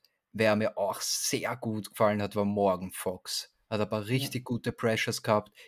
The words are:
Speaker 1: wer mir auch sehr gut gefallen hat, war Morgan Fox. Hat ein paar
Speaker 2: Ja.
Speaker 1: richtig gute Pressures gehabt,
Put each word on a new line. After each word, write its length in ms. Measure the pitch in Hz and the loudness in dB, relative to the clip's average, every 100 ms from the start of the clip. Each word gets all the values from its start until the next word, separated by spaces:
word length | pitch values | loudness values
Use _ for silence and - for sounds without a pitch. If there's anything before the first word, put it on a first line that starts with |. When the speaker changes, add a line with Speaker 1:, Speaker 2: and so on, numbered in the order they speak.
| _ _ _ | _ _ _
Speaker 1:
wer 220 | 101 110 | 2 4
mir 240 | 107 110 - | 4 2 0
auch 220 | 98 90 | -2 -2
sehr 560 | - - - 131 107 123 | -4 -2 -2 -2 -2 -4
gut 340 | 117 107 101 | -4 -4 -4
gefallen 320 | - 110 104 | 2 4 4
hat, 140 | 101 104 | 0 0
war 80 | |
Morgan 480 | 101 101 98 90 92 | 2 4 4 2 -4
Fox. 600 | - - 92 - - - _ - | -6 -6 -6 -6 -8 -8 _ -4
Hat 120 | 107 | -2
ein 80 | 104 | -2
paar 140 | 110 | -2
Speaker 2:
Ja. 40 | 104 | -2
Speaker 1:
richtig 380 | 131 139 120 | -2 -2 -6
gute 260 | 127 117 120 | -6 -4 -4
Pressures 540 | - 113 - - - | -2 0 0 -2 -2
gehabt, 260 | - 107 - - | 2 2 0 -14